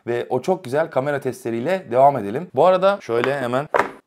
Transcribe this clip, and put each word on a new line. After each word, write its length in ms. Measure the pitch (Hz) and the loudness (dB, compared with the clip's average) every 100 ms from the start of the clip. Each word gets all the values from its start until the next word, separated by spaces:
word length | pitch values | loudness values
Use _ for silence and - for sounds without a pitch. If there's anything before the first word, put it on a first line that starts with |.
| 110 | -4
ve 200 | 120 120 | -4 -2
o 120 | 127 | -2
çok 220 | 156 185 | 0 -2
güzel 260 | 120 139 160 | -2 -2 -2
kamera 300 | - 147 139 | -2 -2 -2
testleriyle 640 | 131 120 123 117 131 190 139 | -4 -6 -6 -4 -2 -4 0
devam 260 | 123 139 135 | 4 4 4
edelim. 320 | 101 117 180 | -2 -6 -4
Bu 120 | 127 175 | 2 4
arada 320 | 185 190 202 | 4 2 0
şöyle 400 | - 117 127 143 | -2 0 0 0
hemen 280 | 123 123 151 - - - | -2 -2 0 -2 -2 -6